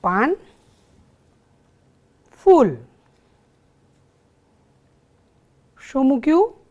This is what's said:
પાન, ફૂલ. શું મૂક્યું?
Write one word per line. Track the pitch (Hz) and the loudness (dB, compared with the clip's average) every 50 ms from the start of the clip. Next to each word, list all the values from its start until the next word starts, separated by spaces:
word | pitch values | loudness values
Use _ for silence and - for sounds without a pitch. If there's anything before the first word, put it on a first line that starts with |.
પાન, | - 185 185 196 226 294 381 - - - _ _ _ _ _ _ _ _ _ _ _ _ _ _ _ _ _ _ _ _ _ _ _ _ _ _ _ _ _ _ _ _ _ _ _ _ | -6 -4 -4 -2 -2 -4 -4 -8 -10 -20 _ _ _ _ _ _ _ _ _ _ _ _ _ _ _ _ _ _ _ _ _ _ _ _ _ _ _ _ _ _ _ _ _ _ _ _
ફૂલ. | _ _ - 392 370 330 254 190 135 113 113 _ _ _ _ _ _ _ _ _ _ _ _ _ _ _ _ _ _ _ _ _ _ _ _ _ _ _ _ _ _ _ _ _ _ _ _ _ _ _ _ _ _ _ _ _ _ _ _ _ _ _ _ _ _ _ _ _ _ _ | _ _ 2 2 4 4 4 0 -2 -10 -18 _ _ _ _ _ _ _ _ _ _ _ _ _ _ _ _ _ _ _ _ _ _ _ _ _ _ _ _ _ _ _ _ _ _ _ _ _ _ _ _ _ _ _ _ _ _ _ _ _ _ _ _ _ _ _ _ _ _ _
શું | - - - 269 269 262 | -20 -10 -6 -2 0 0
મૂક્યું? | 277 247 226 302 311 339 403 466 - _ _ _ | -2 -2 -2 -2 0 0 0 -2 -4 _ _ _